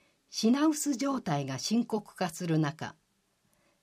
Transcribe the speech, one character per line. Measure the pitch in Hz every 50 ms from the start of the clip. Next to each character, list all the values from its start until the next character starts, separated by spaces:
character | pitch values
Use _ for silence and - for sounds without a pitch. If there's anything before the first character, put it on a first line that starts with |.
| _ _ _ _ _ _
品 | - - 214 220 254 285 302 320
薄 | 302 - - 294 269
状 | 214 277 277 269 247
態 | - 190 147 143 135
が | 135 135 127
深 | - - 214 240 240
刻 | - 226 214 214 - -
化 | - 190 170
す | - - 180 165
る | 160 156
中、 | 156 143 147 - 127 - - - _ _ _ _ _ _ _ _ _ _ _ _ _ _ _ _